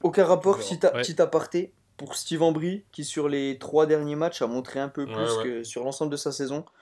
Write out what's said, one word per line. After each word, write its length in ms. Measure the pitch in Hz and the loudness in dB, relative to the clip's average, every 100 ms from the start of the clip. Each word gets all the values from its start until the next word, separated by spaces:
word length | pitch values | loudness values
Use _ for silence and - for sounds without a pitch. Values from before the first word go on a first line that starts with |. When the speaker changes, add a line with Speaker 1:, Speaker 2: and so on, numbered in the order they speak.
Speaker 1:
Aucun 240 | 170 196 170 | 2 4 6
rapport, 320 | 180 190 - | 6 4 2
Speaker 2:
On 20 | |
Speaker 1:
si 140 | - | -2
Speaker 2:
verra. 140 | 180 - | 0 2
Speaker 1:
t'as, 60 | 120 | 2
Speaker 3:
Ouais. 40 | |
Speaker 1:
petit 200 | 123 160 | 0 2
aparté, 500 | 165 160 117 175 190 _ _ - | 2 2 0 -2 -4 _ _ -16
pour 180 | 143 | -12
Steve 280 | - - 165 | -10 -4 2
Ambry, 420 | 165 156 175 196 - | 4 4 0 -4 -8
qui 120 | - | -12
sur 260 | 143 156 147 | -8 -4 -2
les 260 | 143 139 131 | 0 -2 -6
trois 280 | - 151 156 | 0 4 4
derniers 300 | 151 147 147 | 4 0 -2
matchs 260 | 170 - | -2 -2
a 40 | 117 | -2
montré 340 | 123 123 135 | -2 -6 -6
un 80 | 139 | -6
peu 160 | 147 131 | -6 -6
Speaker 3:
Ouais, 60 | |
Speaker 1:
plus 220 | 110 117 113 | -2 0 0
Speaker 3:
ouais. 60 | |
Speaker 1:
que 200 | 123 117 | -2 -4
sur 180 | 117 123 | -6 -6
l'ensemble 300 | 131 135 151 | -6 -4 -4
de 40 | 143 | -2
sa 120 | 147 | -4
saison. 360 | 139 131 147 - _ | -4 -4 -4 -8 _